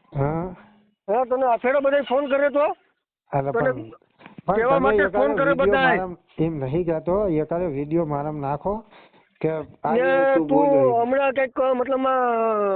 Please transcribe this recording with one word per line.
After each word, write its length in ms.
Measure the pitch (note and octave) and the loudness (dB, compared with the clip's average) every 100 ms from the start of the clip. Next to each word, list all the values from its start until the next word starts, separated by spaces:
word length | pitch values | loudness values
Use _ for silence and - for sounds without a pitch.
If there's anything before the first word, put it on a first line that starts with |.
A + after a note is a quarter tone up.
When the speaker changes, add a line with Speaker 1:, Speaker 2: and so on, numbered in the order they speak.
| _ C#3+ | _ -4
Speaker 1:
હા. 380 | C#3+ D#3+ F#3 - - _ _ _ - | -2 -2 -8 -12 -20 _ _ _ -4
Speaker 2:
હે, 160 | A3+ A#3+ | -2 0
તને 180 | B3+ C4 | 0 0
આફેડા 340 | A3+ B3 C#4 | 0 0 0
બધાય 220 | C4+ C#4+ | 2 0
ફોન 260 | B3 C4 C#4+ | 0 -2 0
કરે 220 | C#4 C#4+ | 0 0
તો? 140 | C#4+ D#4 F4+ _ _ _ _ - | 0 -2 -4 _ _ _ _ -6
Speaker 1:
અરે 100 | C#3 | -4
Speaker 2:
તને 100 | C#3 | -2
Speaker 1:
પણ, 200 | A3+ C4 D3 A2 - _ _ - - - | -2 -2 -4 -10 -18 _ _ -20 -12 -4
પણ 80 | |
Speaker 2:
કહેવા 160 | G#3 A#3+ | 0 2
Speaker 1:
તમે 100 | C4+ | 2
Speaker 2:
માટે 220 | C4 G#4 | 2 2
Speaker 1:
એકાદો 160 | F#4+ G3+ | 2 2
Speaker 2:
ફોન 180 | C#4 C4+ | 0 0
કરે 80 | |
Speaker 1:
વીડિયો 220 | C#4 C4+ C#4+ | 0 2 2
Speaker 2:
બધાય. 400 | C4+ C4 F#3+ F#3 | 2 2 0 -4
Speaker 1:
મારા, 100 | E3+ _ - | -10 _ -4
એમ 200 | D#3+ D3+ | -4 -2
નહીં 260 | C3 E3 E3 | -4 -2 -2
કહેતો, 420 | D#3+ E3 G3 G#3 | -4 -2 -2 0
એકાદો 400 | D#3 D3+ E3+ F3+ | -2 -2 -4 -4
વીડિયો 360 | C3+ D3 E3 | -4 -2 -2
મારામાં 360 | D#3 C#3+ D3+ D3+ | -2 -4 -4 -6
નાખો 440 | C#3 D3 F#3+ G#3+ - - - _ _ - | -6 -4 -4 -6 -10 -20 -20 _ _ -6
કે 100 | D#3 | -4
આ 420 | D#3+ C#3 - D3 | -4 -10 -6 -2
Speaker 2:
ને 100 | A#3+ | 0
Speaker 1:
વસ્તુ 440 | C4 C4+ C4+ C4+ D4+ | 2 2 4 2 4
Speaker 2:
તું 220 | C#4 C#4+ | 4 4
Speaker 1:
બોલ્યો. 360 | C#4 C4 A#3 | 4 4 2
Speaker 2:
હમણાં 280 | A#3+ C4+ C4+ | 2 0 0
કંઈક 280 | C4 C4 C#4+ C4 | 0 -2 0 0
મતલબમાં, 440 | B3+ B3+ C4 C4 C4 B3 A3+ A3+ G#3+ G3+ | 0 0 0 0 0 0 0 0 0 0